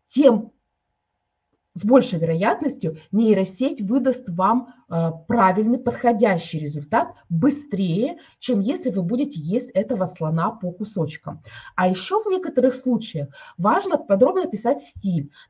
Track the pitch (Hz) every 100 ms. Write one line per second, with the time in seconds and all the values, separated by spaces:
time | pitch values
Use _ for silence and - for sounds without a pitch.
0 | _ 247 285 214 - _ _ _ _ _
1 | _ _ _ _ _ _ _ - 208 262
2 | - 170 165 165 208 392 294 - 165 156
3 | - 202 220 196 190 - 262 269 196 262
4 | 262 247 - 170 190 240 - - - 165
5 | 165 - - 240 190 185 220 247 - -
6 | 240 220 220 170 - 156 147 151 - 226
7 | 349 - - 165 285 - - 185 185 170
8 | 269 349 - _ - 220 196 359 254 190
9 | 170 240 - 170 151 220 - 185 214 208
10 | 185 - 156 160 190 226 180 170 208 196
11 | 156 - 156 - - - - - 185 190
12 | - 403 427 370 - - 254 - 254 233
13 | - 156 143 - - - 190 381 403 -
14 | - 196 269 370 - 202 233 285 - -
15 | 196 170 143 - -